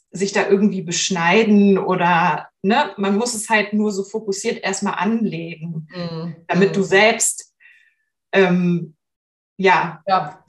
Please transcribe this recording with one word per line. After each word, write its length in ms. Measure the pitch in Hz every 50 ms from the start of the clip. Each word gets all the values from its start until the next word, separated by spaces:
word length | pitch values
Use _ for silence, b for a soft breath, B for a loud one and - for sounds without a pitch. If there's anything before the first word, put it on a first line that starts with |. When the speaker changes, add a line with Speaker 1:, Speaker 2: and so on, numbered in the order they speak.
| _ _
Speaker 1:
sich 200 | - 170 196 196
da 160 | - 202 - -
irgendwie 340 | 202 196 214 202 175 190
beschneiden 960 | 160 170 170 - - - 190 170 165 170 180 220 226 214 208 202 202 202 196 185
oder, 720 | - - 185 180 175 175 175 165 170 175 151 - - - _ _
ne, 320 | - 190 226 277 294 294 - -
man 200 | 196 196 202 202
muss 160 | 240 247 240
es 160 | 208 - -
halt 240 | 220 214 202 208 208
nur 180 | 208 208 214
so 120 | 202 190 196
fokussiert 600 | - - 220 220 208 196 - - 226 240 233 -
erstmal 320 | 190 196 - 202 196 -
anlegen, 920 | - 185 208 226 226 220 190 156 165 165 165 170 156 156 170 165 160 156 - -
Speaker 2:
Mhm. 420 | 180 175 165 165 160 165 170 156 - - -
Speaker 1:
damit 220 | 175 180 196 190
Speaker 2:
Mhm. 40 | -
Speaker 1:
du 100 | 202 190
selbst, 720 | - 190 196 214 226 226 226 - - - - - _ _ b b b b b b b b b b b b _ _ _
ähm, 640 | - 196 190 180 180 180 180 175 175 170 - - _ _ _ _ _ _ _ _ _ _ _ _ _ -
ja, 440 | 190 190 180 160 - 170 - - - -
Speaker 2:
Ja. 360 | 190 185 - - - - _